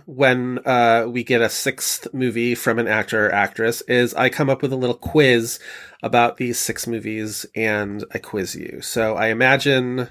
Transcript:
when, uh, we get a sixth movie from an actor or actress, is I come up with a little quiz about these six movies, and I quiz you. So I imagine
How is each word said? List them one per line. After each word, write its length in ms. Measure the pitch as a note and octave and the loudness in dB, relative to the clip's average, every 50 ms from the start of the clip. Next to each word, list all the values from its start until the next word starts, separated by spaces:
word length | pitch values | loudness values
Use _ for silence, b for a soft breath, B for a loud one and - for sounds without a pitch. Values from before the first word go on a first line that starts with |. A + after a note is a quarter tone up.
| - | -14
when, 540 | - C#3 B2+ C#3 C3 B2+ B2+ B2 B2+ B2+ B2+ - | -8 0 2 4 4 4 4 0 -2 -4 -4 -2
uh, 420 | C3+ B2+ B2 A#2+ A#2 A2+ A#2 A2 A#2+ | 2 2 4 6 6 6 4 2 0
we 160 | A#2+ B2+ A2+ | -4 -4 0
get 160 | - B2+ A#2 | 2 2 2
a 60 | A#2 G#2+ | 2 2
sixth 580 | - - - C3+ C3 - - - - - - - - | 0 -2 -4 -4 -4 -4 -4 -6 -6 -6 -8 -8 -4
movie 400 | C3 C3 B2 G#2+ A#2 A#2 B2 A#2 | -2 -2 -2 0 0 0 0 -2
from 240 | A#2 - B2 A2+ A#2 | -2 0 0 0 0
an 80 | A#2 | 0
actor 400 | G2+ G#2+ A2 G2+ - A#2 A2 G#2+ | 0 0 0 0 0 0 0 0
or 60 | G2+ | 2
actress, 480 | F#2+ G2+ G2+ F#2+ - - A2 A2+ A2+ - - - | 2 2 0 0 -2 -2 -2 -2 -2 -2 -2 0
is 260 | B2 B2 B2 A#2+ - | 2 2 2 2 2
I 140 | - B2 B2+ | 0 0 0
come 200 | - - D3+ C3+ | 2 0 0 0
up 140 | C3+ - | 0 0
with 100 | - C3 | -2 -4
a 40 | C3+ | -2
little 180 | C3 B2+ A#2+ A#2+ | -2 -2 -2 -2
quiz 640 | - - - - D#3 D3 C3 B2 A#2 A2+ A#2+ - B B B B B B B B B | -4 -6 0 2 4 6 6 6 4 2 -2 -6 B B B B B B B B B
about 360 | - A2+ B2 A#2 A#2+ A#2 - | -4 0 2 4 4 4 2
these 200 | - B2+ A#2+ A#2 | -2 -4 -4 -4
six 300 | - - - A2 - - | -4 -4 -4 -6 -6 -6
movies, 580 | A#2+ A#2 A2 A2 A2 A2 A2 A2 G#2+ G#2+ - - - - | -6 -6 -6 -6 -6 -6 -6 -6 -8 -8 -10 -12 -10 -6
and 480 | - A2 A2 G#2+ G#2 G#2 G2+ G2+ G#2 - - - | -2 0 0 0 0 -2 -4 -6 -8 -8 -8 -8
I 40 | - | -10
quiz 360 | - - - G#2 F#2 - - | -8 -6 -6 -6 -6 -6 -8
you. 260 | - - - - - | -10 -12 -12 -12 -12
So 340 | - - - A#2+ A2+ A2 A2 | -10 -6 -2 -2 0 0 0
I 120 | - A2 A2+ | 0 0 0
imagine 800 | A2+ A#2 B2+ B2+ C#3 C#3 - C#3+ C3+ C3 B2 B2 B2 B2+ B2 - | 2 2 4 4 4 4 2 2 2 2 0 -2 -4 -4 -6 -8